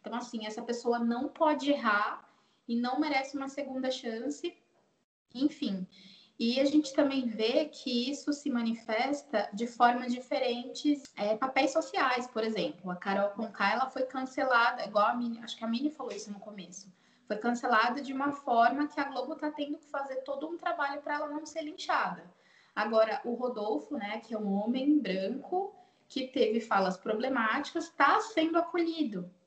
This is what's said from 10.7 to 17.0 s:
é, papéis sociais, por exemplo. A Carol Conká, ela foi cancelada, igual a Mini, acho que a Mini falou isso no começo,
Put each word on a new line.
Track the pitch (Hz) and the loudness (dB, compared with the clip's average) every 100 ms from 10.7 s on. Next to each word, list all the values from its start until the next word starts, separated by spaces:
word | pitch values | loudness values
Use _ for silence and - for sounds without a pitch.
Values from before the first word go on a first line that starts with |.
| - 302 285 - | -2 0 0 -2
é, | - 208 220 | -4 -2 0
papéis | 262 269 277 | 2 4 4
sociais, | 320 320 392 269 247 240 | 2 -2 0 2 2 -2
por | 220 | -2
exemplo. | 220 214 165 - 185 | -2 0 -2 -4 -8
A | 180 | -6
Carol | 208 196 202 | -2 0 0
Conká, | 214 208 - 202 | -2 -8 0 2
ela | 220 262 | 2 0
foi | 302 | -2
cancelada, | 254 269 262 - 262 240 240 247 - | -4 -4 -6 -2 2 6 4 2 -2
igual | 208 214 | 2 4
a | |
Mini, | 247 240 226 | 2 -2 -6
acho | - | -10
que | - | -8
a | 226 | -4
Mini | 233 294 | -2 -2
falou | - 247 | -4 -10
isso | 202 208 | -8 -10
no | 202 | -12
começo, | 214 196 175 - - _ | -12 -14 -14 -16 -20 _